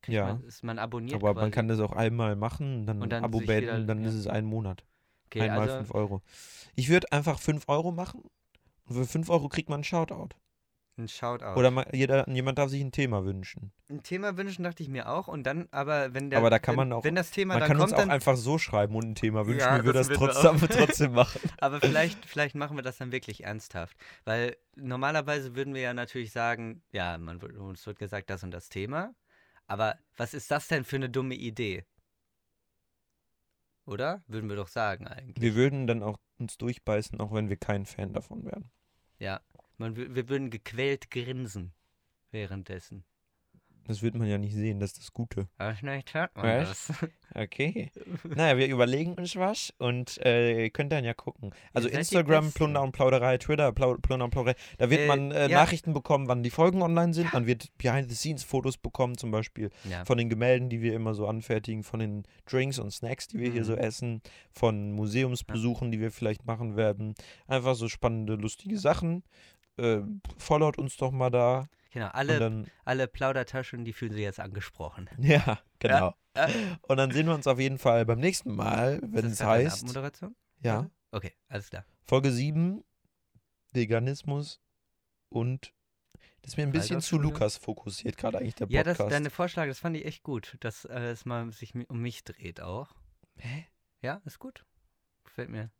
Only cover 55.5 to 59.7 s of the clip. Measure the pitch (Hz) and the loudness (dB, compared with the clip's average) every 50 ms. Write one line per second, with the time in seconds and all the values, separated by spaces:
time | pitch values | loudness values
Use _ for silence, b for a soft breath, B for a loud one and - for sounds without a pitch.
55.5 | 160 175 156 170 180 160 - - 156 143 - - 156 139 139 123 123 123 120 120 | 8 8 6 6 4 -2 -2 -2 -2 -2 2 4 2 4 4 2 2 2 2 -2
56.5 | - - 160 180 185 190 180 165 170 165 170 175 165 160 170 165 - 127 120 113 | 4 6 6 6 6 4 2 4 4 4 4 4 4 2 0 2 2 2 2 2
57.5 | 123 113 - - _ _ - 127 117 135 139 120 120 110 - 151 160 135 - - | 0 0 -2 -16 _ _ 0 2 2 2 0 -2 -4 -4 -4 -4 -4 -4 -6 -2
58.5 | - 135 127 135 127 - _ 127 - - 131 123 123 117 - 120 107 107 110 - | -2 0 0 0 -4 -4 _ -10 0 0 0 0 0 -4 -4 -2 -2 -2 -2 -2
59.5 | _ - 110 101 | _ -6 -6 -6